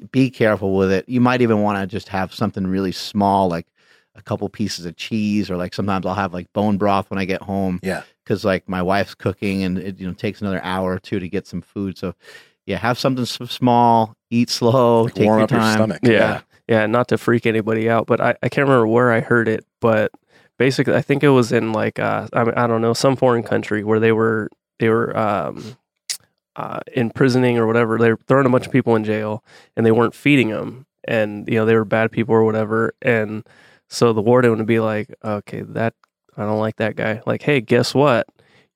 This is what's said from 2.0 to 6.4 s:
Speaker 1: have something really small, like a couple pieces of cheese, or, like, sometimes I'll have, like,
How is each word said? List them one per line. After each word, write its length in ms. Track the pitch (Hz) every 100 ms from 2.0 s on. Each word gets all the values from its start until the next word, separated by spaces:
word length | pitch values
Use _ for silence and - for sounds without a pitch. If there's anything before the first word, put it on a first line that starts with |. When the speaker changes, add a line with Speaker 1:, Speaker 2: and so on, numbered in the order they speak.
| -
Speaker 1:
have 220 | 95 92
something 320 | - 107 - 95
really 260 | 95 95
small, 560 | 87 - 107 101 98 95
like 180 | 85 - _ _ _ _
a 80 | 110
couple 260 | - 107 101
pieces 380 | - 104 - 87
of 80 | 82
cheese, 540 | - 113 107 104 95
or, 60 | 90
like, 180 | 90
sometimes 320 | - 101 95 90
I'll 80 |
have, 180 | 92 95
like, 200 | 90